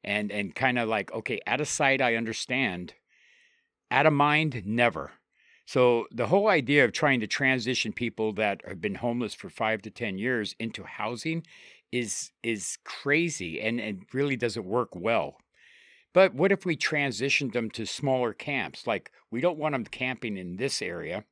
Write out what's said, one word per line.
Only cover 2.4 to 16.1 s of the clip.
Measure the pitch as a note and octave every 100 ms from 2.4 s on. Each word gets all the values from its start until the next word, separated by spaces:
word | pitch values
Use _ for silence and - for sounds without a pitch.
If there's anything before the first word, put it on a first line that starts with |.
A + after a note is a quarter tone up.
| - C3 B2 F2+ F2 - _ _ _ _ _ _ _ _ _
Out | B2+ D3+
of |
mind, | C#3+ C#3+ D3+ D#3 B2+ G2
never." | A2+ A#2+ D#2+ C#2 - _ _ _ _ -
So | C3+ B2+ A#2+ G#2+
the | A#2+ A2+
whole | F#3+ G#3+
idea | F3 A#2+ D3 B2
of |
trying | - C#3+ B2+
to | G#2+
transition | - C3+ C3 A2+ B2+ A2+
people | - A#2+ - A2
that | G2+ G#2+ G2 -
have | F#2
been | G2+ F#2
homeless | B2 A#2 A2+
for | - F#2
five | - A2 A2
to | A2
ten | - A2+ F#2+
years | A#2 B2 G2+ -
into | A#2 G#2
housing | F#2+ - G#2+ A#2+ D#3+ E3 D#3 - - - _
is, | B2 A#2 - - _
is | A#2 A2 - -
crazy | - - C#3 D3 E3+ - F2 D#2+
and, | A2 A#2
and | G#2+ G2 F#2+
really | B2+ C#3+ C3
doesn't | A#2+ G#2+ F#2
work | A2+ A2+ F2+
well. | G2 A2+ C#2+ - _ _ - - - - _